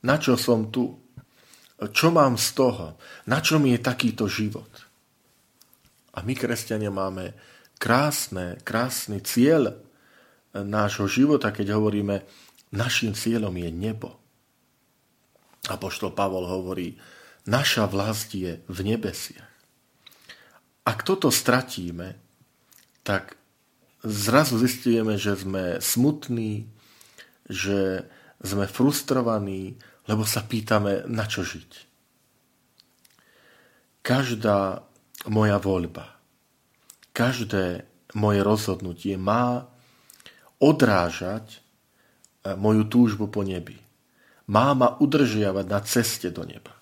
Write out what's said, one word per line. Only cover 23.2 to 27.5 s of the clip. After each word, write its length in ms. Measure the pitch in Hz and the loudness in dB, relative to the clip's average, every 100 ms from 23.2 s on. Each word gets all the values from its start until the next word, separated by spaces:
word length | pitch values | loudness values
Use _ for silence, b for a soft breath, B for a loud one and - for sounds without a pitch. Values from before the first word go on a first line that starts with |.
| - - _ _ _ _ _ _ | -2 -20 _ _ _ _ _ _
zrazu 560 | 110 104 101 127 151 117 | -6 -2 4 4 4 2
zistujeme, 600 | 120 - 123 113 110 104 | 2 2 2 2 2 0
že 200 | 101 98 | 0 -2
sme 400 | 95 95 90 82 | -4 -4 -4 -4
smutní, 880 | - 120 135 151 - 120 110 107 107 b b b b b b b | -2 2 2 2 -6 -4 -4 -6 -10 b b b b b b b
že 600 | _ | _